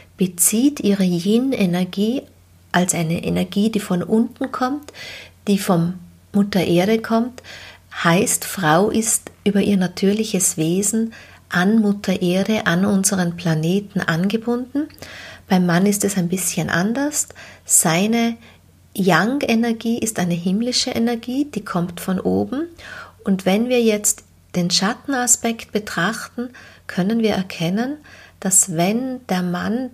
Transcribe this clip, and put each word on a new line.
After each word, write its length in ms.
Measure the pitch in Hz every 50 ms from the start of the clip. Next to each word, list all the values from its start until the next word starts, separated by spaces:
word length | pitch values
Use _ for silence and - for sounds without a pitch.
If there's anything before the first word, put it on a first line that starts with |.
| - - _
bezieht 640 | - 190 180 170 175 - - 214 226 262 285 285 -
ihre 240 | - 202 196 196 190
Yin-Energie 1160 | 180 175 170 175 196 214 233 262 269 254 - 202 175 170 180 180 180 - 196 208 220 247 285 - - - _ _ _ _ _ _ _
als 220 | - 175 180 180 -
eine 300 | 165 170 156 170 170 -
Energie, 460 | 175 170 180 185 185 - 202 208 226
die 120 | 220 196
von 200 | - - 185 175
unten 500 | - - 220 220 240 - - - 269 262
kommt, 420 | - - 254 254 285 294 294 - - - - - - - - - - _ - -
die 120 | 202 196
vom 360 | - - 185 170 170 170 185 - - - - - _ _
Mutter 320 | - 202 202 202 - 185 160
Erde 380 | - 170 170 185 208 220 220
kommt, 420 | 226 - 226 226 240 254 - - - - - - - - - - _ _ - - -
heißt, 420 | 175 165 185 233 - - - -
Frau 440 | - - 196 180 151 156 170 202 -
ist 420 | - 220 220 - - - - - - _ -
über 160 | 202 202 202
ihr 160 | - - 202
natürliches 800 | 185 185 180 - - 196 190 208 220 214 214 - 180 - - -
Wesen 580 | - 156 160 175 190 208 - - 220 226 226 220 - - - - - _ -
an 300 | - 175 180 196 220 226
Mutter 420 | 208 202 202 202 - - 185 -
Erde, 440 | 185 175 180 190 196 202 220 214 -
an 200 | - 170 180 196
unseren 500 | 208 202 190 190 - 202 185 175 170 170
Planeten 640 | 170 175 170 160 156 156 165 185 202 202 - - 185
angebunden. 880 | - - 160 160 180 202 220 226 226 240 240 240 254 247 - 285 311 294 - - - - - - - - - - - -
Beim 160 | 185 185 180
Mann 200 | 175 170 175 196
ist 200 | 208 202 202 -
es 100 | 196 -
ein 140 | 190 170 170
bisschen 400 | 185 190 - - - - 156 -
anders. 580 | - 165 180 214 233 277 285 294 294 - - - - - - - - - -
Seine 720 | - - - - 175 160 175 196 214 226 233 233 233 226 - - - - - _ _ _ _ _ _ -
Yang-Energie 1040 | - 185 190 170 156 190 226 269 285 - - 226 226 233 233 226 226 - 226 233 240
ist 220 | - 220 - -
eine 160 | 180 170 175
himmlische 560 | 170 170 185 185 214 233 247 247 - - -
Energie, 540 | - 226 226 240 240 233 233 247 247 269 294
die 200 | 294 - 202 -
kommt 340 | - - 180 170 185 175 -
von 200 | - - 185 185
oben. 480 | - 185 185 196 208 202 247 277 339 339 339 - - - - - - - - - -
Und 200 | 208 190 190 -
wenn 220 | 185 190 214 240 247
wir 140 | 254 247
jetzt 420 | 233 220 208 208 208 - - - - _ _ _ _ _ -
den 140 | 180 175 180
Schattenaspekt 1040 | 180 - 185 202 254 - - - 285 247 247 240 - - - 233 233 226 - -
betrachten, 800 | - 208 208 - - 175 170 196 220 - - - - - 240 254 - - - - - - _ -
können 340 | - - 175 196 226 233
wir 100 | 220 208
erkennen, 640 | - 196 185 - - - 165 165 190 214 240 262 302 302 - - - - - - - -
dass 380 | - 190 185 - - - 160 160
wenn 480 | 170 190 214 240 262 262 254 254 - -
der 140 | 190 180
Mann 480 | 180 180 175 180 180 190 214 247 262 247